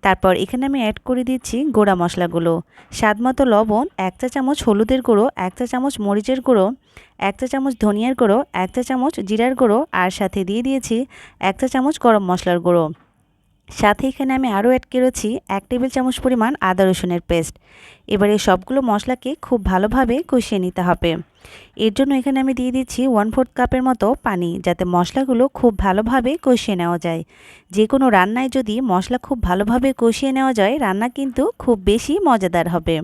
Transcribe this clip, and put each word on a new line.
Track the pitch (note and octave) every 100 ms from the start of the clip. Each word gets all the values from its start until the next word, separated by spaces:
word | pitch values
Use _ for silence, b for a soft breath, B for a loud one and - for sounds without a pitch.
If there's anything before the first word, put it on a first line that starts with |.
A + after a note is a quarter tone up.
| G3+
তারপর | F#3 F#3+ F#3
এখানে | G3 B3 C#4
আমি | C#4
অ্যাড | A3 G#3 -
করে | B3+ B3
দিচ্ছি | C4 - A3+ D4+ A3
গুঁড়া | G#3 F#3
মশলাগুলো, | E3+ - F3 E3+ E3+ E3 - b b -
স্বাদ | G#3+ G#3 B3
মতো | B3+ C4
লবণ, | G#3+ A3 G#3+ C#4 - F#3+
এক | -
চা | B3+
চামচ | C#4 C4 D4 -
হলুদের | G3+ A3 C4 B3
গুঁড়ো, | G#3 B3 - F#3
এক | -
চা | B3
চামচ | B3+ C4+ C4 G3+
মরিচের | G3+ G#3 C4 B3+
গুঁড়ো, | A#3 F#3+ C4 b b b b G3
এক | G3+
চা | B3+
চামচ | C4+ C4+ A#3+
ধনিয়ার | G#3+ G#3 A#3+ C4
গুঁড়ো, | A3+ G#3 C#4+ -
এক | F#3 B3
চা | B3
চামচ | C4 C4 E4+ G3
জিরার | G#3+ A#3+ C4
গুঁড়ো, | B3+ G#3+ D#4 -
আর | F#3 F#3
সাথে | F#3+ - F#3
দিয়ে | G#3 B3
দিয়েছি | C4+ - A3+ C4+ B B B F#3+
এক | F#3+
চা | C4
চামচ | C4+ C4 D#4 A#3+
গরম | A3 F#3
মশলার | F3+ - F3 E3+
গুঁড়ো। | F3 D#3 D#3+ _ _ _ _ _ _ _
সাথে | - G#3+ G#3 C4+
এখানে | - C4 C4
আমি | C4 G3
আরও | A3+
অ্যাড | B3+ -
করেছি | B3+ B3+ B3 G#3+ A#3+ _ G3
এক | _
টেবিল | B3 B3+ C4
চামচ | B3+ B3 C4
পরিমাণ | B3+ A3 D4 F#3
আদা | F#3 F#3+
রসুনের | F#3 F3+ F3 -
পেস্ট। | E3+ D#3 - b b b b b
এবারে | G3+ G#3 G#3 -
সবগুলো | F#3 - C4 B3+
মশলাকে | G#3 - B3+ B3+ D4+ -
খুব | A#3+ F#3
ভালোভাবে | F#3 G#3 B3 C4 B3 F4
কষিয়ে | B3+ - G3+ F3+
নিতে | F3+ F3+
হবে। | E3+ E3+ D#3+ - B B B B - A3
এর | G#3
জন্য | C4+ C4+
এখানে | C4 C4+
আমি | C4 C4
দিয়ে | B3+ B3+
দিচ্ছি | B3+ - C4
ওয়ান | A3+ G#3+
ফোর্থ | A3 B3+ -
কাপের | B3 C4 B3+
মতো | B3 G3+ C#4 -
পানি, | F#3+ F3 F3+ F3+
যাতে | F3 F3+ F3+
মশলাগুলো | F3 - C4+ A#3+ C4 -
খুব | A#3+ G3+ G3+
ভালোভাবে | F#3+ A3 C4 B3 D#4 -
কষিয়ে | B3 - F#3+
নেওয়া | E3+ F3 E3+
যায়। | E3 D#3+ B B B B F#3
যে | G#3+
কোনো | C#4 C4 G#3
রান্নায় | F#3 A#3 C4 C4
যদি | A3 G#3+ C4
মশলা | F#3 F#3+ B3 -
খুব | B3+ F3+
ভালোভাবে | F3+ G#3 B3 C4+ C4
কষিয়ে | A#3 A3 C4+ C4+
নেওয়া | C4 A3+
যায়, | G3 C#4+ A#3
রান্না | F#3+ A#3+ C4
কিন্তু | C#4 B3 D#4+ -
খুব | - A3+ F#3
বেশি | A3 - E4 F4+
মজাদার | A#3 F#3 F3 E3
হবে। | E3+ D#3+ E3